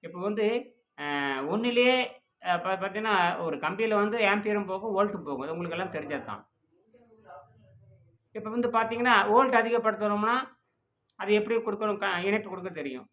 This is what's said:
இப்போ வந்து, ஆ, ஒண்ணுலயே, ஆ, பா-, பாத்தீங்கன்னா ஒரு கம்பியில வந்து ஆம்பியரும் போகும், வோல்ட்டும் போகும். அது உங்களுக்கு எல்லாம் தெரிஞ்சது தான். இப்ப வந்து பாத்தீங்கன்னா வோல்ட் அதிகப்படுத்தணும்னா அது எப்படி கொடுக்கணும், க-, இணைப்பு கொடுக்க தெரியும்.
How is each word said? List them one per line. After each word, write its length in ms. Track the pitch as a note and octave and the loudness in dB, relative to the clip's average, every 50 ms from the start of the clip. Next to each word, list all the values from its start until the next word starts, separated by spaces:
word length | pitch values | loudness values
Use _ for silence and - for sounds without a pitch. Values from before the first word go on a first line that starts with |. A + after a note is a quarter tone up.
இப்போ 200 | - E3 F3 F3+ | -16 -14 -10 -6
வந்து, 560 | F3+ G3+ G#3+ G#3 G#3+ G#3+ A#3 B3 B3 - _ _ _ _ _ - | -4 -4 0 2 2 2 2 0 -4 -6 _ _ _ _ _ -6
ஆ, 60 | D3 D3 C#3+ C#3+ C#3 C#3 C3+ C3 C#3 | -2 0 2 2 2 2 0 0 0
ஒண்ணுலயே, 640 | D3+ F3+ G#3+ A3+ B3 A#3+ A#3+ B3 B3+ B3+ B3+ B3 B3 - - _ _ _ _ - | -2 -2 0 0 2 4 4 6 6 4 4 2 -2 -6 -16 _ _ _ _ -2
ஆ, 180 | F#3 F3+ F3 F3 | 0 0 0 2
பா-, 200 | F#3 F#3+ F#3 F#3 | -2 -2 -2 -2
பாத்தீங்கன்னா 580 | G3 F#3+ G#3 A3 A3 G#3 F#3 F3 E3+ F3+ - | -4 -4 -4 0 2 4 4 4 2 2 -2
ஒரு 160 | F3 D#3+ D3 | -4 -4 -4
கம்பியில 380 | C#3 - D#3 F#3 F#3+ A3+ G#3+ G#3+ | -2 -2 -4 -2 0 0 2 2
வந்து 340 | G3+ G3+ G#3+ G#3+ A#3 G#3+ G3 | 2 2 2 2 2 2 2
ஆம்பியரும் 380 | G3+ G#3 G#3 G#3+ G#3 G#3 G3+ | 2 2 0 0 -2 -2 -2
போகும், 240 | F#3 F#3+ F#3+ G3+ A3+ | -2 -6 -6 -4 -2
வோல்ட்டும் 340 | G3+ F#3+ G3+ G#3 - F#3 D3+ | 2 2 2 2 0 -6 -6
போகும். 160 | D3 C#3 B2+ | -6 -6 -6
அது 160 | C3+ D3 E3 | -6 -6 -6
உங்களுக்கு 220 | E3+ F3 E3+ E3 F3 | -6 -6 -6 -4 -6
எல்லாம் 140 | F#3 F3 - | -6 -6 -6
தெரிஞ்சது 320 | D#3 D3+ C#3+ D3 C3+ - | -8 -6 -6 -6 -6 -6
தான். 260 | A2+ G#2 G2+ - _ _ _ _ _ _ _ _ _ _ - _ _ - _ _ - - - - _ _ _ _ _ _ - - _ _ _ _ _ _ _ _ _ _ | -8 -12 -12 -12 _ _ _ _ _ _ _ _ _ _ -20 _ _ -20 _ _ -20 -20 -20 -20 _ _ _ _ _ _ -20 -20 _ _ _ _ _ _ _ _ _ _
இப்ப 180 | A3 G#3 G#3+ | -12 -10 -6
வந்து 200 | A3 A#3+ A#3+ A#3+ | -4 -2 -2 0
பாத்தீங்கன்னா 580 | A#3 A3+ A3+ A3 A#3 A#3 A#3+ B3+ A#3 G3+ G3+ G#3 | 2 0 0 0 -2 0 4 4 6 4 4 6
வோல்ட் 260 | G#3+ B3 C4+ B3+ C4 | 6 6 6 6 4
அதிகப்படுத்தணும்னா 960 | A3+ A3 A#3 A#3 A#3 A#3 A3 G#3+ G#3+ G#3+ G#3 G#3 G#3 G#3+ A3+ A#3+ C4 B3+ - _ _ _ _ _ _ _ _ _ _ _ _ _ | 2 2 2 0 0 0 0 -2 0 -2 -2 0 0 0 0 0 -2 -2 -6 _ _ _ _ _ _ _ _ _ _ _ _ _
அது 160 | _ F#3+ G3+ G#3 | _ 0 2 2
எப்படி 260 | G#3+ G#3+ G#3+ A3+ A3+ | 2 2 0 -2 -2
கொடுக்கணும், 400 | A3+ A3 G3+ G#3 A3 G#3+ G3+ G3+ | -2 -2 -6 -2 -2 -2 -2 0
க-, 260 | G3+ G3 F#3 F3 F3+ | -2 -2 -2 -2 0
இணைப்பு 240 | G3 G3+ A3 G#3 G3+ | 0 0 -2 -2 -6
கொடுக்க 220 | F#3 F3+ F3+ F#3 | -10 -10 -10 -10
தெரியும். 400 | C#3 D3+ C#3+ C#3 B2+ B2 - _ | -8 -8 -8 -8 -8 -10 -14 _